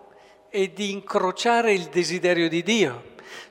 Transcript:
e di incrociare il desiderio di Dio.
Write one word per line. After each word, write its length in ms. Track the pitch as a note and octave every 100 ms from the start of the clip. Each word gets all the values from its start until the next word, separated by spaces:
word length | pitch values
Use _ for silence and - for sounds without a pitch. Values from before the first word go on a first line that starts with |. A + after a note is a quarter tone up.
| - - - _ _
e 220 | G3+ F#3+
di 200 | F3+ G#3
incrociare 840 | G3 G3 G3+ F#3 F3+ A#3+ A#3 A#3
il 140 | G3 E3
desiderio 600 | F3+ D#3+ F3+ F3+ E3+ E3
di 160 | E3
Dio. 520 | E3+ A3+ D#3 A#2+ - - - - -